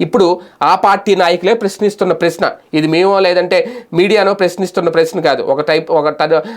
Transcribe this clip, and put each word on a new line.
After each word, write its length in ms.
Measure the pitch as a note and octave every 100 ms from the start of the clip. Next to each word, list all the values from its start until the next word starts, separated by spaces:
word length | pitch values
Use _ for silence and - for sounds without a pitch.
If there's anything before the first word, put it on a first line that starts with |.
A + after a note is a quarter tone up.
ఇప్పుడు 400 | F3 B3 F3+ F3 - -
ఆ 120 | C#3+
పార్టీ 400 | F3+ G3+ G3 G3
నాయకులే 400 | F#3+ F3 F3 F3+
ప్రశ్నిస్తున్న 580 | A3+ G3+ - G#3 G3+ -
ప్రశ్న 380 | D#3 E3+ E3 D#3+ - _
ఇది. 140 | D#3 D#3
మేమో 320 | D#3+ F#3+ G3
లేదంటే 520 | F#3+ F3+ F3 F3+ E3+ B3 -
మీడియానో 420 | E3 G3 G#3+ G3
ప్రశ్నిస్తున్న 540 | G3+ F3+ F3 F#3 - E3+
ప్రశ్న 120 | E3 D#3+ F#3
కాదు. 220 | D#3 C3
ఒక 180 | - C#3+
టైప్, 300 | D3 D#3+ D#3+
ఒక 180 | D#3+ D3+
త-, 340 | D3 D#3 D#3+ F3+